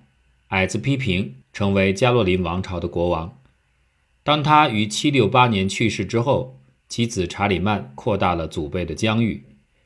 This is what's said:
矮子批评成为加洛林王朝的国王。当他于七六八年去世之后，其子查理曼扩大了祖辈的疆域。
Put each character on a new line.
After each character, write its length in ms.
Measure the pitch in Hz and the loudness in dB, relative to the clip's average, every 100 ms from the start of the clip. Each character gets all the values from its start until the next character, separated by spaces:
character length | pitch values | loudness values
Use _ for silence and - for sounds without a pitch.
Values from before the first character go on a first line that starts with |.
| _ _ _ _ _ | _ _ _ _ _
矮 180 | 95 95 | -2 -2
子 120 | 107 | -2
批 180 | 131 135 | -2 -2
评 400 | 127 90 92 - _ | 0 -2 -4 -10 _
成 220 | - 98 | -4 0
为 200 | 98 95 | 2 2
加 180 | 95 123 | 2 2
洛 120 | 123 | 2
林 180 | 95 92 | 2 0
王 220 | 85 90 | -2 -4
朝 160 | 95 90 | -6 -6
的 80 | 87 | -4
国 220 | 87 87 | -2 0
王。 280 | 82 85 - _ _ _ _ _ _ _ _ | -2 -4 -14 _ _ _ _ _ _ _ _
当 180 | - 151 | 0 0
他 280 | 147 151 151 | 4 4 4
于 180 | 107 107 | 2 0
七 240 | - 151 | 0 0
六 160 | 139 101 | 2 4
八 200 | 123 123 | 4 4
年 200 | 101 95 | 2 0
去 220 | - 110 | 0 0
世 160 | - 87 | 0 -2
之 160 | 113 | 0
后， 360 | 120 90 - - _ _ _ | 0 0 -2 -12 _ _ _
其 180 | - 117 | -4 -2
子 220 | 95 85 | -2 -4
查 220 | - 101 | -2 0
理 100 | 90 | 0
曼 320 | 98 101 - - | 0 -2 -6 -8
扩 220 | - 98 | -4 0
大 160 | 98 | 0
了 140 | 85 80 | 0 -4
祖 220 | - 73 | -6 -6
辈 160 | 90 78 | -4 -6
的 100 | 76 | -2
疆 260 | 110 110 | 0 0
域。 220 | 113 80 - _ _ _ | 0 -4 -12 _ _ _